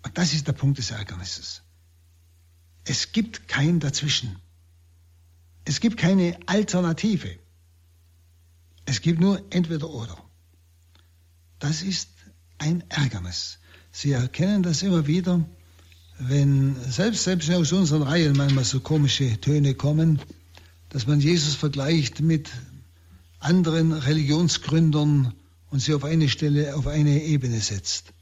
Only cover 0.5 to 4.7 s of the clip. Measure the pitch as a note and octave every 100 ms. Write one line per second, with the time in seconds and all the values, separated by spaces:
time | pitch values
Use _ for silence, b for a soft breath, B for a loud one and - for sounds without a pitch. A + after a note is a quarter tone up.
0.5 | C3+ C#3 C3+ A2+ G#2+ G2+ F2+ F2+ - -
1.5 | - _ _ _ _ _ _ _ _ _
2.5 | _ _ _ - C3+ - A3 G#3+ - -
3.5 | - D3 F3 C#3+ - D3 - A#2 F#2 -
4.5 | _ _